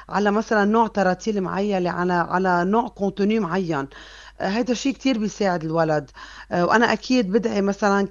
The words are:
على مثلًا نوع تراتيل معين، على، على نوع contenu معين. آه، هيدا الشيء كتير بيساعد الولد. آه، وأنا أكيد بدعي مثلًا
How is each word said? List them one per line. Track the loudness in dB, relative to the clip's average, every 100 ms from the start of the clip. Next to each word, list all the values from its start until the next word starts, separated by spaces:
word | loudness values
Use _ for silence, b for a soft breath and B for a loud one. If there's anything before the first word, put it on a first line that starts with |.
| -6
على | -2 0
مثلًا | 0 0 2
نوع | 4 4 2
تراتيل | 2 0 0 -2 -2
معين، | -2 -2 -2 0 0
على، | 0 0
على | 0 0 0 2 2
نوع | 2 0 0
contenu | -4 -4 0 0 0
معين. | 0 -2 -2 -2 -4 B B B B -6
آه، | -4
هيدا | -2 -2
الشيء | -2 -2
كتير | -2 -2 0
بيساعد | -2 -2 -2 0
الولد. | -2 0 2 0 -4 B B B -6
آه، | 0 2
وأنا | 4 4
أكيد | 0 0 0 2
بدعي | 0 0 0
مثلًا | 0 0 0 2 0